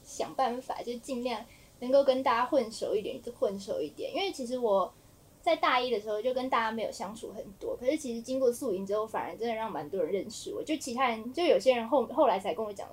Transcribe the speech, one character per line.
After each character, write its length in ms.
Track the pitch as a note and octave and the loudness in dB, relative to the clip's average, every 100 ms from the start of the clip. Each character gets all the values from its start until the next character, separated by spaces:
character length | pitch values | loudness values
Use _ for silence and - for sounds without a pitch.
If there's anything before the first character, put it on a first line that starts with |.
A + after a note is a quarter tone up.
想 320 | - - - | -12 -8 -6
办 260 | D#4 B3+ A#3+ | 0 0 0
法， 220 | - - | -6 -8
就 140 | A#3+ A#3+ | -6 -8
尽 280 | - B3 | -6 -4
量 220 | B3 G#3+ A#3 - - - | -4 -4 -8 -20 -20 -10
能 120 | B3 | 4
够 120 | C#4 | 6
跟 200 | C4+ B3+ | 6 4
大 100 | C4+ | 2
家 120 | A#3 B3 | 2 4
混 260 | C#4+ A3 | 2 2
熟 240 | A3+ - G#3 | -2 -2 -2
一 80 | |
点 180 | G#3 C4 | -2 -8
就 100 | A#3+ | -10
混 260 | A#3 A3+ G3 | -2 -2 -2
熟 200 | G3+ F3+ | -4 -4
一 100 | D3+ | -4
点。 220 | - - D4 | -6 -6 -4
因 40 | |
为 120 | G4 | -4
其 160 | - A#3 | -4 -6
实 100 | B3+ | -2
我 340 | A#3 G3 F3+ - - - - - | 2 2 2 -6 -20 -20 -20 -4
在 140 | - D#4+ | 0 2
大 240 | D#4 B3+ | 2 2
一 120 | B3 | 2
的 80 | G#3+ | -2
时 80 | G#3+ | -2
候 100 | G#3+ | -2
就 140 | B3 | 0
跟 160 | B3+ C4 | 0 0
大 100 | C4 | 0
家 120 | A3+ | 0
没 100 | A3+ | -2
有 100 | G#3 | -4
相 220 | - F#3+ | -6 -10
处 180 | A3 - | -10 -12
很 120 | G#3 A3 G3 | -12 -14 -8
多， 160 | - - | -6 0
可 100 | B3+ | 2
是 100 | D4 | 2
其 200 | B3+ A#3 | 0 -6
实 60 | |
经 180 | A#3 C4 | -4 2
过 120 | B3+ | 2
宿 220 | A#3 C4+ | 2 0
营 100 | F#3 | -2
之 120 | F#3+ G#3 | 0 -2
后， 100 | A3 | 0
反 180 | G#3 B2 | -4 -4
而 100 | F3+ | -4
真 120 | A#3 | -4
的 60 | |
让 180 | A3 A3 | -2 -4
蛮 160 | D3+ D3 | -4 -4
多 120 | F#3+ | -2
人 100 | F#3+ | 0
认 200 | G3 A3+ | 0 -4
识 200 | - - G#3 | -8 -8 -6
我。 80 | |
就 120 | - D4+ | -4 -4
其 180 | - A#3 | -2 0
他 140 | C4 | 0
人， 220 | A3+ A#3+ | 0 -4
就 100 | C#4+ | 2
有 160 | E4+ G3 | 6 6
些 160 | C4 B3 | 6 4
人 120 | A3+ | 4
后-， 200 | C#4+ A#3 | 2 2
后 180 | - C4+ | 4 4
来 140 | G3 | 4
才 160 | G3 - | 0 -2
跟 100 | G#3+ | -4
我 80 | |
讲 140 | G3+ - | -8 -12